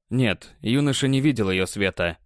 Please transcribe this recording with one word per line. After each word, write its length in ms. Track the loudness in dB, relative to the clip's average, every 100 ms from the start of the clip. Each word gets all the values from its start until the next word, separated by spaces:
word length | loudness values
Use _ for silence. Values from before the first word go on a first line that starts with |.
| -6
Нет, 460 | 0 0 -2 -8 -10
юноша 460 | -2 0 0 0 0
не 140 | 2
видел 280 | 2 0 0
ее 160 | 0 -2
света, 520 | -2 -2 -2 -4 -6